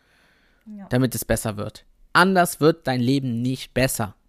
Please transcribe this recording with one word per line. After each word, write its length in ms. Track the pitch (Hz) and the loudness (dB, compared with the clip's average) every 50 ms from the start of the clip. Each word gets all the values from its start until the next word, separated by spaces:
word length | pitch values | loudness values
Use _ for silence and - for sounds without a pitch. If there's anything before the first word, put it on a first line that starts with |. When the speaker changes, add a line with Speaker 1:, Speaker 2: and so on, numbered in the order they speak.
| _ _ _ _ _ _ _ _ _ _ _ _ _ | _ _ _ _ _ _ _ _ _ _ _ _ _
Speaker 1:
Ja. 200 | 214 214 202 95 - | -20 -18 -16 -8 -2
Speaker 2:
damit 260 | 120 123 131 120 - | 0 0 0 0 -2
es 100 | 113 - | -4 -4
besser 320 | - 113 110 - 117 104 | -2 -2 -2 -2 -6 -6
wird. 280 | 104 101 107 - - - _ _ _ _ _ - | -6 -8 -10 -12 -16 -20 _ _ _ _ _ 4
Anders 480 | 156 175 190 190 180 175 175 - - | 4 4 4 4 2 2 2 0 2
wird 260 | 143 160 165 165 - | 2 2 2 2 0
dein 140 | 135 131 123 | -4 -2 0
Leben 420 | 120 123 139 143 135 127 117 117 123 | 0 0 0 0 -2 -2 -4 -4 -4
nicht 320 | 127 131 - - - - | -4 -4 -6 -8 -6 -2
besser. 400 | 117 131 131 - - 110 101 - _ _ | 0 0 0 0 -2 -6 -6 -8 _ _